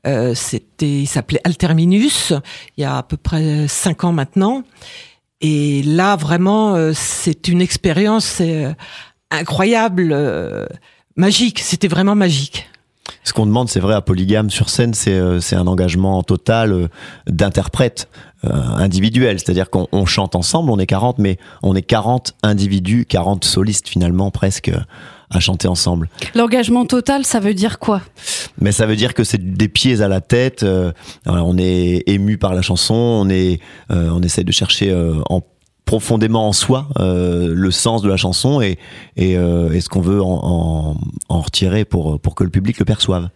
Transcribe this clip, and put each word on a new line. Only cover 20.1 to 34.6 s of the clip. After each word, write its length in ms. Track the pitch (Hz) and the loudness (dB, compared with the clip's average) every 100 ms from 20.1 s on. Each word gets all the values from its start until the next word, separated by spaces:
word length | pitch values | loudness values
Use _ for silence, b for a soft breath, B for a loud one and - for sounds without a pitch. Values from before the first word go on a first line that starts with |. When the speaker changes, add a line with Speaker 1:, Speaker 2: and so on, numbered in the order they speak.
| - 98 90 | 0 -2 -2
Speaker 2:
ensemble, 360 | 87 165 165 | 0 0 0
on 80 | 104 | 0
est 80 | 95 | 0
quarante, 300 | 95 120 123 | 0 0 0
mais 200 | 101 92 B B | 0 0 B B
on 140 | 95 95 | 0 0
est 60 | |
quarante 540 | 87 113 110 123 - - | 0 -2 0 -2 -4 -4
individus, 640 | 107 104 98 98 90 117 117 | 0 0 0 0 2 0 2
quarante 380 | 92 87 98 | 0 0 0
solistes 460 | - - 95 104 - | 0 0 0 -2 -4
finalement 420 | - 87 90 98 | 0 0 0 -2
presque, 380 | - 98 - - | 0 -2 -2 -2
euh, 100 | 82 - B B B B | -4 -6 B B B B
à 80 | 92 | -2
chanter 280 | - 92 - | -2 -2 -2
ensemble. 420 | 90 - 85 80 B B | 0 0 -2 -4 B B
Speaker 3:
L'engagement 520 | 233 233 247 226 240 240 | 0 2 0 2 0 2
total, 380 | 254 240 277 | 0 0 -2
ça 160 | 269 233 | 0 0
veut 140 | 202 | 0
dire 240 | 196 220 - | 0 -2 -2
quoi ? 240 | - 202 - - B B B - | -2 -2 -4 -16 B B B -2
Speaker 2:
Mais 120 | 98 | 0
ça 160 | 101 110 | 2 2
veut 80 | 107 | 2
dire 180 | 123 | 0
que 100 | - | 0
c'est 300 | 110 101 92 | 0 0 -2
des 140 | 92 107 | 0 0
pieds 340 | - 135 117 | 2 2 2
à 60 | 104 | 2
la 140 | 95 | 0
tête, 420 | - 120 127 127 | 2 2 2 0
euh, 280 | 101 92 90 82 B B - | 0 2 0 -4 B B -2
on 280 | 87 85 90 | 0 2 2
est 460 | 92 90 87 87 - | 2 2 2 0 0
ému 320 | 98 101 107 | 0 0 0
par 160 | 98 92 | 0 0
la 80 | |
chanson, 320 | 92 90 - 113 | 0 -2 0 2
on 340 | 120 113 98 | 2 2 2
est, 300 | 92 92 87 B B B | 2 2 -2 B B B
euh, 180 | 90 82 | 0 0
on 120 | 85 | 0
essaie 200 | 87 - | 0 0
de 80 | 87 | 0
chercher, 380 | - | -2